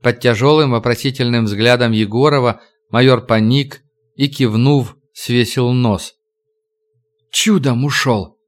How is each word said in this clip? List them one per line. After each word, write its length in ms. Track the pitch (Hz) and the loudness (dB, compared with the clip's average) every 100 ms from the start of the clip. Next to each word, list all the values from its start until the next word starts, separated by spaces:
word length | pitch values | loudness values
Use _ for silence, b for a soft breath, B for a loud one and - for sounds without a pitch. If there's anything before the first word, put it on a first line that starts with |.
Под 180 | 123 120 | 0 0
тяжёлым 520 | 123 107 135 156 143 | 0 2 2 2 2
вопросительным 720 | 117 120 117 135 131 120 120 | 0 -2 -4 -4 -4 -2 0
взглядом 480 | 110 101 117 123 120 | -2 0 2 2 2
Егорова 680 | 110 104 113 147 143 123 107 b b _ | 0 0 0 2 2 0 -2 b b _
майор 360 | 117 131 123 110 | 2 4 2 0
паник 560 | 113 110 135 143 - _ _ _ - | 0 2 0 -2 -12 _ _ _ -6
и, 120 | 139 | -4
кивнув, 680 | 143 123 110 131 143 113 - _ | 0 -2 2 2 0 -2 -12 _
свесил 600 | - - 120 117 - 123 | -16 -4 -2 0 -2 -2
нос. 420 | 127 123 98 - _ _ _ _ _ _ _ _ _ _ _ _ | 0 0 -2 -6 _ _ _ _ _ _ _ _ _ _ _ _
"Чудом 540 | - 220 196 135 120 | -4 0 0 0 -2
ушёл!" 540 | 143 - 139 110 90 _ | -2 -2 0 -2 -4 _